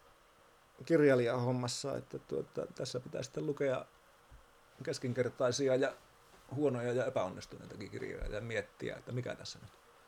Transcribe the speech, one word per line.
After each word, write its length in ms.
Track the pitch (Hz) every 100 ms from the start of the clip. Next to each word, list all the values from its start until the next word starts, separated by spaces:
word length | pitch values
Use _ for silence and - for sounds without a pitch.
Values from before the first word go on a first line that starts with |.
| - - - - - - - - 135
kirjailijahommassa, 1120 | 165 147 131 117 127 123 127 120 - 139 123
että 220 | 127 131
tuota, 480 | - 69 - - -
tässä 340 | - 139 -
pitää 220 | - -
sitten 240 | - - 151
lukea 380 | 143 139 131 - - - - - - - - - -
keskinkertaisia 920 | 135 139 127 123 120 - 127 123 135 131
ja 160 | 135 - - - - - -
huonoja 380 | 123 147 123 120
ja 140 | 127 120
epäonnistuneitakin 840 | 120 92 95 - 95 92 101 98
kirjoja 360 | 101 101 92 -
ja 140 | 104
miettiä, 560 | 117 110 - - 120 98
että 160 | -
mikä 220 | 123 120
tässä 240 | - - -
nyt, 80 | - - - -